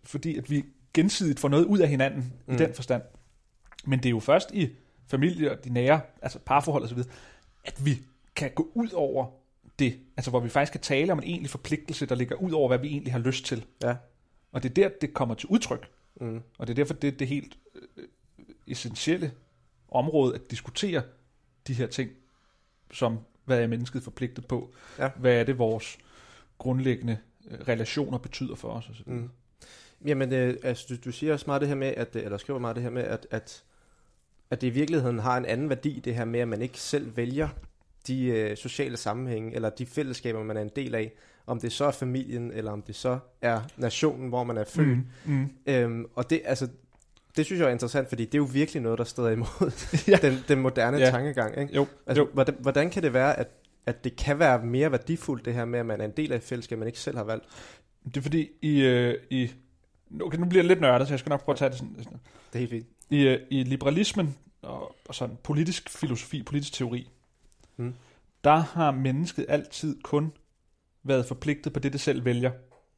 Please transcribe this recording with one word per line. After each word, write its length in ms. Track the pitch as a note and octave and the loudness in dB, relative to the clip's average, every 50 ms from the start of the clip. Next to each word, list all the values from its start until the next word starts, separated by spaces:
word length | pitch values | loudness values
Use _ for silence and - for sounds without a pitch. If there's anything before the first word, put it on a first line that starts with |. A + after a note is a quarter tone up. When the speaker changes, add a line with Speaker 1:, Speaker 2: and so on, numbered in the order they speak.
| - | -14
Speaker 1:
fordi 340 | - - C#3 - D#3+ D3 | -10 -8 -6 -4 -4 -6
at 120 | C3+ C3 - | -6 -4 -2
vi 160 | D3 C#3+ - - - _ _ _ - | -2 -2 -2 -4 -8 _ _ _ 2
gensidigt 460 | D#3+ D#3+ G3+ - - F#3+ D#3 C3+ - | 4 4 4 4 2 0 0 0 2
får 100 | - C#3 | 2 4
noget 160 | C#3+ D#3 F3 | 6 6 6
ud 140 | - G3+ F#3+ | 6 6 6
af 80 | E3 | 6
hinanden 460 | D3 D3 C3 C3+ C#3 - C#3 B2 B2+ - - - | 6 4 4 2 2 0 -2 -6 -6 -8 -10 -6
i 40 | - | -2
Speaker 2:
Mm. 60 | B2+ | 2
Speaker 1:
den 160 | B2 D#3+ D3 B2+ | 2 2 2 0
forstand. 280 | - B2 - B2 A#2 - - - - - _ _ _ _ _ _ _ _ - - - - | -2 -2 -2 -2 -2 -2 -6 -18 -20 -20 _ _ _ _ _ _ _ _ -20 -20 -10 -4
Men 140 | C3+ C3+ B2+ | 0 0 2
det 60 | B2+ | 2
er 40 | B2 | 2
jo 100 | A#2 A2 | 2 2
først 320 | - - D3+ F#3+ - - - | 4 4 4 4 4 2 -2
i 160 | G3+ D3+ A#2+ - - _ _ _ _ - | -2 -2 -2 -2 -6 _ _ _ _ -8
familie 440 | - C#3 C3+ D3 F3+ F3 D#3+ D3+ C#3 | -4 0 2 2 2 2 2 0 0
og 120 | C3 - - | -2 -4 -6
de 60 | B2 | -2
nære, 320 | A#2+ A#2+ B2 C3+ D#3 D3+ - - - - | 0 2 4 6 6 4 2 -2 -12 -12
altså 180 | - B2 - - | -10 -10 -10 -8
parforhold 440 | - - C3 C#3+ C#3 E3 C#3+ - - | 0 2 2 4 4 2 0 0 0
og 60 | A2+ | -2
så 60 | B2 | -4
videre, 140 | B2 B2 B2 - - - - - - _ _ _ _ - | -4 -6 -6 -8 -18 -20 -20 -20 -20 _ _ _ _ -14
at 200 | - - - C#3 | -12 -8 -2 0
vi 120 | D3 B2+ - - - _ _ _ _ - | 0 0 0 -2 -10 _ _ _ _ -8
kan 160 | - D3+ C3+ - | -6 -6 -2 -2
gå 160 | D#3+ D#3+ - - | -2 -2 0 0
ud 160 | A#3 A#3 A3+ - | -2 -2 0 0
over 320 | E3 C#3+ C3+ C#3 C3+ B2+ - - - _ _ _ _ _ - - - | 0 0 0 0 0 -2 -4 -6 -16 _ _ _ _ _ -6 0 2
det, 200 | C#3 A#2+ - - - - - | 2 2 0 -2 -10 -14 -10
altså 120 | - - B2+ | -8 -4 0
hvor 100 | A#2+ B2+ | 0 0
vi 100 | A#2+ A2+ | 0 2
faktisk 220 | - C#3+ C#3+ C#3 | 2 2 2 2
kan 100 | - - | 0 -6
tale 300 | - - C#3 C3+ D#3+ F#3+ | -4 0 0 2 2 2
om 60 | E3+ | 0
en 60 | D3 - | -2 -2
egentlig 260 | F3 F3 F3 E3 C#3 | -4 -6 -6 -6 -8
forpligtelse, 560 | - C3 - - D3+ D3+ - - D3+ - C#3 | -10 -10 -6 -4 -4 -4 -4 -6 -6 -6 -4
der 100 | - B2+ | -2 -2
ligger 200 | A#2+ B2 A#2+ - | -2 -2 -2 -4
ud 160 | - F#3+ F3+ | -4 -2 0
over, 160 | D#3+ D#3 C3+ | 2 2 4
hvad 100 | B2 B2+ | 4 2
vi 100 | B2 C3+ | 0 0
egentlig 260 | D3 D3 C#3+ - B2 B2+ | -2 -6 -6 -4 -4 -2
har 60 | A#2+ | -2
lyst 260 | A2+ C3 B2+ - - | 0 -2 -2 -2 -4
til. 200 | - B2+ A2+ - - _ - A2+ | -6 -6 -6 -8 -10 _ -4 -2
Speaker 2:
Ja. 120 | A#2+ B2 B2 - _ _ _ _ _ _ _ _ _ | -2 -2 -4 -8 _ _ _ _ _ _ _ _ _
Speaker 1:
Og 120 | - C3 C3 | -6 -4 -4
det 60 | B2 | 0
er 40 | A#2 | 4
der, 160 | F#3+ G3 F#3+ - - | 4 4 4 2 -4
det 120 | D3 - - | -6 -4 -2
kommer 220 | - C3 A#2 A2 | -2 -2 -2 -2
til 140 | - - - | -4 -2 0
udtryk. 400 | F#3 - - - B2+ B2 - - _ _ _ _ - - | 0 2 2 0 -6 -6 -8 -12 _ _ _ _ -14 -10
Speaker 2:
Mm. 200 | B2 A2+ A2+ A#2 A#2+ _ _ | -10 -8 -8 -10 -12 _ _
Speaker 1:
Og 100 | - A#2 | -10 -6
det 60 | A#2 A#2+ | -4 0
er 20 | |
derfor, 180 | C#3 C#3+ C3 D3 | 0 0 0 -2
det, 260 | - C#3 C#3+ B2+ - | -2 -2 -2 -2 -2
det 80 | C#3 | -4
helt, 300 | B2 C#3+ C#3+ - - - - _ _ - - - - _ | -4 -4 -4 -6 -8 -16 -20 _ _ -20 -20 -20 -20 _
øh, 60 | - - - _ _ _ _ _ - - - - _ _ | -20 -20 -20 _ _ _ _ _ -20 -20 -20 -20 _ _
essentielle 640 | - B2+ - - A#2 G#2+ - - D3+ F3 F3+ E3 C3+ - - _ _ _ _ _ _ _ _ _ - | -10 -10 -8 -8 -8 -8 -4 -2 -2 -2 -2 -2 -6 -8 -10 _ _ _ _ _ _ _ _ _ -2
område 440 | - B2+ C3 D#3+ D#3 D3+ C3 B2 - | 0 0 0 2 4 4 4 4 2
at 160 | - - - | -2 -8 -10
diskutere 500 | A#2 - - C3 - - G#3 G3 E3+ C#3 B2 - - _ _ _ _ _ _ _ _ _ - | -10 -10 -10 -10 -6 -4 -2 0 0 -2 -2 -4 -10 _ _ _ _ _ _ _ _ _ -10
de 60 | C#3 B2 | -6 -4
her 140 | A#2 B2 | -4 -4
ting, 220 | A2 - C#3 B2+ A2 - - _ _ _ _ _ _ _ _ _ _ _ _ _ - | -4 -4 -4 -6 -6 -8 -16 _ _ _ _ _ _ _ _ _ _ _ _ _ -18
som 280 | - - B2+ A2+ A2+ A2 - _ _ _ _ | -6 -2 0 0 0 -2 -8 _ _ _ _
hvad 160 | - B2+ A#2+ A#2 | 0 2 2 2
er 40 | |
mennesket 360 | A#2 A#2 A#2 B2 - - B2+ - | 2 0 -2 -4 -4 -6 -8 -8
forpligtet 420 | - - - B2+ B2 - B2+ B2 | -10 -8 -6 -6 -6 -6 -8 -6
på? 260 | - C3 A#2+ - - - - - - - - | -4 -4 -4 -4 -6 -16 -20 -20 -16 -8 -4
Speaker 2:
Ja. 100 | C3 C3+ - | -4 -4 -2
Speaker 1:
Hvad 180 | - B2+ B2+ B2 A#2 | 2 4 4 6 6
er 40 | A#2 | 4
det, 140 | C3 C3 | 2 2
vores 400 | B2 A#2 A2 A2 G#2+ - - - - - - - - - - - - - _ _ | 2 2 2 0 -2 -4 -10 -14 -16 -20 -20 -20 -20 -20 -20 -20 -20 -20 _ _
grundlæggende, 600 | - - B2+ B2+ C3 C3 C3 A#2+ - A#2 A#2 A2 A2 - _ _ _ - - | -6 -4 -2 0 0 2 0 0 0 -2 -4 -4 -4 -6 _ _ _ -20 -18
øh, 80 | A#2 - - | -16 -8 -4
relationer 500 | B2+ A#2 A2 A2 - - D3+ C#3 C#3 C3 | -2 -2 0 -2 -2 -2 -2 -2 -2 -4
betyder 380 | A#2+ - - - - C3 - - | -6 -8 -8 -10 -8 -8 -8 -8
for 120 | - - A2 | -10 -10 -10
os? 200 | A2+ A#2 A2+ - | -10 -10 -10 -14
Og 60 | A2 | -16
så 80 | A2 - | -16 -12
videre. 140 | - B2 A#2+ | -10 -8 -8
Speaker 2:
Mm. 80 | A#2+ B2 - _ _ _ _ _ - - - - - - _ _ - | -8 -10 -14 _ _ _ _ _ -20 -20 -20 -20 -20 -20 _ _ -2
Jamen, 280 | D3 C#3+ C3+ C3+ B2 C3 | -2 0 0 0 0 2
øh, 240 | C3 B2+ B2 B2 - - | 2 2 2 0 -2 -2
altså, 220 | C3 A#2+ - - - | -4 -4 -4 -6 -10
du, 60 | B2 A#2+ - | -12 -10 -8
du 60 | B2+ | -10
siger 220 | A#2+ - D3+ D#3 D3+ | -8 -4 -2 0 0
også 100 | C#3+ - | 0 -2
meget 140 | D3 C#3 C#3 | -2 -2 0
det 60 | D3 | 0
her 80 | C#3+ C#3+ | 0 -2
med, 120 | C3+ C3+ | -2 -2
at, 280 | C3+ - - A#2 - - | -2 -2 -4 -4 -6 -6
øh, 80 | A2+ A2 | -6 -6
eller 140 | G2+ G2+ | -6 -6
skriver 220 | G2+ - - C#3 B2 | -6 -6 -6 -6 -4
meget 160 | A#2+ A#2 A2+ | -4 -4 -4
det 80 | A#2+ B2 | -4 -6
her 60 | A#2+ | -4
med, 120 | A#2+ B2+ A2+ | -4 -4 -4
at, 240 | G#2 A2+ A2+ - - | -4 -4 -6 -6 -6
at, 320 | - A2 - - - - _ _ _ _ _ _ _ _ _ _ _ _ _ _ _ _ _ - | -8 -8 -8 -10 -18 -20 _ _ _ _ _ _ _ _ _ _ _ _ _ _ _ _ _ -8
at 120 | - B2+ | -4 -2
det 60 | B2+ | -2
i 20 | B2 | 0
virkeligheden 500 | A#2 C#3 D3+ D3 E3 D3+ B2+ A#2+ A#2+ A2+ | 0 0 0 2 2 2 2 0 0 0
har 180 | G#2+ B2+ B2 | 0 0 0
en 80 | B2+ - | 0 0
anden 240 | - A2+ B2 D3+ D3+ | 0 0 0 0 -2
værdi, 320 | C3+ - - D3+ C3 - - | -2 -2 -2 -4 -4 -4 -6
det 100 | B2 A#2 | -4 -4
her 100 | A#2+ A2+ | -2 -2
med, 140 | A#2 A#2 A#2+ | -2 0 0
at 80 | A#2+ | 0
man 140 | A#2 A2 G#2 | 0 -2 -4
ikke 180 | B2 B2+ - - | -4 -6 -8 -10
selv 380 | - - D3 C#3+ - A#2 A2 | -6 -4 -4 -4 -4 -4 -4
vælger 320 | A#2+ A#2 B2 C3 D3 D#3+ C#3+ - - - - - _ _ _ _ _ - | -4 -4 -2 -2 -2 -2 -4 -4 -10 -16 -18 -20 _ _ _ _ _ -8
de, 180 | - B2+ C3 B2+ | -4 -2 0 0
øh, 320 | B2 A2+ A2 A2 G#2 G#2+ | 2 2 2 0 0 -2
sociale 400 | - - B2 - - C#3 C3 A#2 | -6 -8 -8 -4 -4 -4 -4 -4
sammenhænge, 580 | A2+ - G#2+ G#2+ B2 C3 B2+ A#2 A2 A2 A2+ - | -6 -4 -4 -4 -4 -4 -4 -4 -4 -6 -6 -4
eller 140 | A2+ A2 G#2+ | -4 -4 -4
de 160 | - - B2+ | -4 -6 -8
fællesskaber, 580 | B2 - D3+ D3 C3 B2 - - A#2+ A2 A2 A2 | -6 -4 -4 -4 -4 -6 -6 -6 -6 -4 -4 -4
man 140 | A2 G#2+ | -6 -4
er 40 | G#2+ | -4
en 100 | G#2+ G#2 - | -6 -6 -6
del 200 | C#3+ C3+ B2 A#2 | -6 -6 -4 -2
af, 160 | A2 A2 A2 - - - - _ _ _ | -4 -4 -4 -8 -14 -20 -20 _ _ _
om 120 | - A#2+ A2+ | -6 -6 -4
det 120 | - A#2 | -4 -4
så 140 | - - C#3+ | -2 0 0
er 60 | C#3+ | 0
familien, 600 | C3 - C3+ B2 B2 C3+ B2+ A#2 B2 A#2+ A#2+ A#2 | 0 0 -2 -2 -2 -4 -4 -4 -6 -6 -6 -6
eller 200 | - A2 G#2+ G#2+ | -6 -6 -6 -6
om 100 | G#2 G#2 | -6 -8
det 140 | - - G#2 | -10 -12 -10
så 240 | - - B2+ B2 C3 - - _ _ | -4 -2 -2 -2 -2 -6 -12 _ _
er 200 | A#2+ A#2+ A#2 G#2+ A2+ D3 - | 0 0 0 0 -2 -6 -6
nationen, 520 | - B2 A2+ - - D#3+ D3+ B2+ B2+ C3 B2 | -4 -4 -2 0 0 0 0 0 -2 -4 -4
hvor 140 | A#2+ B2 A#2+ | -4 -2 -2
man 140 | A#2+ A#2 | -2 -2
er 60 | A2 G#2+ | -4 -4
født. 240 | - - E3 D#3 | -2 0 2 4
Speaker 1:
Mm, 180 | C#3 B2 B2+ B2 - - - - | 4 4 2 0 -4 -8 -10 -4
mm. 240 | D3+ C#3+ C3+ C3+ C3+ - - - | -2 0 0 -2 -2 -6 -8 -2
Speaker 2:
Øhm, 400 | C#3+ C3+ B2+ A#2+ A#2 A#2 A#2 A#2 - - | 0 2 2 2 2 0 -4 -8 -6 -6
og 140 | B2 B2 - | -4 -2 0
det, 120 | D#3+ D#3+ - | 0 0 0
altså, 220 | - C3 - C#3 A#2+ - - _ _ _ _ _ _ _ _ _ _ - | 0 -2 -2 -2 -6 -8 -12 _ _ _ _ _ _ _ _ _ _ -2
det 80 | D#3 D3+ | -2 -2
synes 140 | - F#3+ E3+ | 0 2 2
jeg 80 | D#3+ | 4
er 40 | C3 | 4
interessant, 380 | A#2+ A#2+ - A#2+ - C#3+ B2+ B2 | 2 2 -2 -2 0 -2 -2 -2
fordi 160 | B2+ A#2 A2+ | -2 -4 -2
det 80 | A2 C#3+ | 0 2
er 40 | |
jo 60 | D3 D3 B2+ B2+ | 2 2 2 2
virkelig 280 | C#3 D3+ D3 - D3 A#2 | 2 0 0 0 -2 -2
noget, 140 | A2+ A2+ | -2 0
der 60 | A#2 A#2 | -2 -2
strider 260 | - - B2+ A#2+ A2+ | -4 -2 0 0 2
imod 420 | A2 A2+ A2+ - - - F#3 C#3 - - - - | 2 0 -2 -2 -2 0 0 0 0 -4 -4 -2
<laughs> 200 | - D3 - G3+ | -2 2 6 8
Speaker 1:
Ja. 40 | G3 - D3+ C#3 | 8 8 8 6
Speaker 2:
den, 80 | C3 C3 - | 2 2 2
den 120 | - C#3+ C3+ | 2 2 4
moderne 360 | C3 B2+ - B2+ A2+ A#2+ B2 | 2 2 2 2 2 2 4
Speaker 1:
Ja. 120 | B2 C3 B2+ | 6 6 6
Speaker 2:
tankegang, 480 | B2+ B2 C#3 D3 C3+ C3 A2 G#2+ - C#3 | 6 4 0 -2 0 0 -2 0 -2 -4
ikke? 140 | C#3+ C#3 - | -4 0 2
Speaker 1:
Jo, 120 | C#3 C#3 - - - - | 0 0 0 -2 -8 -4
Speaker 2:
Altså, 140 | - B2+ D3 C#3+ | 0 4 4 4
Speaker 1:
jo. 60 | - - | 4 4
Speaker 2:
hvordan, 220 | C3+ C3 C#3 C3+ B2+ | 2 2 2 2 0
hvordan 300 | B2+ C#3 C3 C#3+ D#3 F3 | 0 2 4 4 2 2
kan 140 | - G3+ E3 | 0 0 0
det 100 | C#3 A#2+ | 2 4
være, 260 | B2+ C3 D3 C#3+ - | 4 4 4 2 0
at, 80 | - - - _ _ _ _ _ - | -2 -6 -8 _ _ _ _ _ -6
at 180 | A#2+ A#2 - - | -6 -4 -4 -4
det 120 | B2+ - | -6 -4
kan 240 | - - C#3+ C#3+ D3 | -2 0 0 2 4
være 260 | E3+ C#3 B2 A#2 A#2 | 6 6 6 4 2
mere 260 | A#2 B2 C3 D3+ D#3 | 0 2 2 2 4
værdifuldt, 540 | C3 A#2 - - E3+ - - - C3+ A#2+ - | 2 0 0 -2 -4 -4 -4 -4 -6 -4 -4
det 80 | B2 A#2 | -4 -2
her 120 | B2 A#2 | -2 -2
med, 140 | A#2+ A#2+ A#2+ | -2 -2 -2
at 60 | A#2 | -2
man 160 | A2+ G#2+ G#2 | -2 -4 -4
er 40 | G#2+ | -4
en 60 | G#2 - | -4 -4
del 140 | D3+ D#3 D3 | -4 -4 -2
af 40 | B2+ | -2
et 80 | A2+ - | -4 -4
fællesskab, 340 | - B2+ A#2+ - - A#2 A2 | -6 -8 -8 -8 -8 -8 -6
man 80 | A2 | -6
ikke 120 | A#2 - - | -6 -8 -8
selv 180 | - - - | -8 -6 -6
har 60 | A#2+ G#2 | -4 -4
valgt? 220 | A2 A2 - - - - - - - - - _ _ _ _ - | -4 -6 -6 -8 -12 -20 -20 -20 -20 -20 -20 _ _ _ _ -12
Speaker 1:
Det 120 | B2+ A#2+ | -8 -6
er 40 | C#3+ | -6
fordi, 280 | B2+ C#3+ D#3 E3 D3+ - - _ | -2 0 0 0 0 -2 -4 _
i, 200 | - D3+ D3 C#3+ | 0 2 4 6
øh, 340 | C3+ B2+ B2 B2 B2 A#2+ A#2+ - - - | 6 6 6 6 4 2 0 -2 -4 -4
i, 220 | C3 C3 B2 A#2 - - _ _ _ _ _ _ _ _ _ - - - | -2 -2 -2 -2 -4 -10 _ _ _ _ _ _ _ _ _ -14 -10 -6
okay, 160 | F#3 E3+ D3 | -6 -4 -2
nu 80 | E3+ F3 | -2 0
bliver 160 | F3+ F3+ F#3+ E3+ | 4 6 6 8
det 40 | |
lidt 140 | E3+ F3+ E3 | 8 6 6
nørdet, 260 | D#3 C3 B2 B2 C3+ | 8 6 6 6 4
så 60 | C#3 C#3+ | 2 -2
jeg 60 | B2+ | -2
skal 100 | - - | -2 -2
nok 140 | C#3+ C#3 - | -2 0 0
prøve 100 | D3+ C#3 | 0 0
at 60 | - | 2
tage 100 | C#3+ C3 | 2 0
det 80 | B2+ | 0
sådan, 180 | - C3 - - - A2+ | -2 -10 -12 -12 -14 -16
sådan. 160 | - - B2 - - - - - - - | -16 -16 -18 -20 -20 -20 -20 -14 -8 -6
Speaker 2:
Det 20 | |
er 40 | A#2+ | -4
helt 120 | B2 A2+ | -4 -4
fint. 160 | A#2 A2+ A#2 - _ - - - | -4 -6 -8 -10 _ -18 -4 2
Speaker 1:
I, 180 | D3 C#3+ C#3 | 4 6 8
øh, 120 | C3 B2+ B2+ - - | 8 6 4 0 -2
i 140 | C#3 C3+ B2+ | -2 0 0
liberalismen 720 | B2+ C3+ C3+ - C#3 D3+ F#3 G#3 - - G3+ E3+ C#3+ C3+ - - - _ _ | 0 0 0 2 2 4 4 2 2 2 0 0 0 -2 -6 -14 -20 _ _
og, 340 | - - - - - - - _ - | -14 -12 -10 -10 -10 -12 -16 _ -18
og 80 | - A2+ | -12 -8
sådan 220 | - B2+ A#2 A#2+ - - | -6 -6 -6 -8 -6 -4
politisk 460 | - D3 D3+ E3 F3 F3+ - - - | 0 2 2 2 0 0 -4 -6 -12
filosofi, 540 | - - D#3 C3+ A#2+ A2 - - - C#3+ - | -10 -6 -4 -4 -4 -4 -6 -6 -8 -8 -6
politisk 300 | - C#3+ D3 C#3+ - - | -4 -4 -4 -4 -4 -4
teori, 360 | - C3 A#2 A#2+ B2 B2+ - - _ _ _ _ _ _ - _ _ _ _ _ - | -4 -4 -4 -4 -6 -8 -10 -18 _ _ _ _ _ _ -20 _ _ _ _ _ -10
Speaker 2:
Mm. 140 | A#2+ B2 B2 - - _ _ _ _ _ _ _ - | -8 -8 -10 -12 -16 _ _ _ _ _ _ _ 6
Speaker 1:
der 120 | C#3+ D#3 | 6 8
har 360 | E3 D#3+ - - E3+ D#3+ D3 | 6 6 2 0 2 2 2
mennesket 540 | C3+ C3 C3+ D3 C3 D3 F3 E3 - D3+ - - | 2 2 0 0 0 0 -2 -2 -4 -4 -2 0
altid 520 | D3 D3 D3 - - - D#3 D3+ - - | 0 0 0 -2 -10 -6 -4 -4 -4 -6
kun 300 | - - D3 D3 D#3 D#3+ - _ _ _ _ _ _ _ _ _ _ _ _ _ - | -4 0 0 0 0 0 -6 _ _ _ _ _ _ _ _ _ _ _ _ _ -2
været 220 | C3+ C3+ B2+ A#2+ | 0 2 2 2
forpligtet 480 | - C3 - - D3+ C#3+ D3 - D3 - | 0 -6 -4 -2 -2 -2 -2 -4 -4 -4
på 60 | C#3+ | -2
det, 140 | - C3+ C#3 | -2 -2 -2
det 80 | C#3 | -2
selv 240 | - D3+ C3 - A#2+ | 0 0 0 2 2
vælger. 260 | B2 B2 A#2+ B2 B2+ B2 - - _ _ _ _ _ _ | 0 2 2 2 0 -2 -4 -14 _ _ _ _ _ _